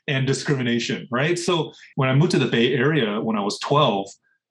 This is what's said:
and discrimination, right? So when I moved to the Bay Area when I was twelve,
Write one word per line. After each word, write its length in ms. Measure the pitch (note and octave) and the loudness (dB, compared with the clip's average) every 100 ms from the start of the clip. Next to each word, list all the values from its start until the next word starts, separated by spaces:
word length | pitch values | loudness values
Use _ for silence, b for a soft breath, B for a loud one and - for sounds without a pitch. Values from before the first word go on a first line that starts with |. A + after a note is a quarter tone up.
| - | -6
and 200 | C3+ C3+ | -2 -2
discrimination, 800 | C3+ - C3+ A#2+ A#2 - G2+ - | -2 -2 -2 0 -2 -2 -6 -4
right? 280 | A#2+ D#3 E3+ | -4 -2 -2
So 320 | - E3+ D3 B B - | -2 -2 -4 B B -4
when 140 | C3 | 2
I 60 | C#3 | 4
moved 160 | F3+ | 4
to 80 | E3 | 4
the 80 | A#2+ | 2
Bay 260 | A#2 B2+ | 2 2
Area 480 | C3 C3+ D#3+ G#2+ G#2 | 2 2 2 0 -2
when 160 | A2+ G#2+ | -2 -2
I 40 | |
was 180 | G2+ - | -2 -4
twelve, 500 | - C#3 C#3 G2 - - _ _ _ | 0 2 2 0 -6 -14 _ _ _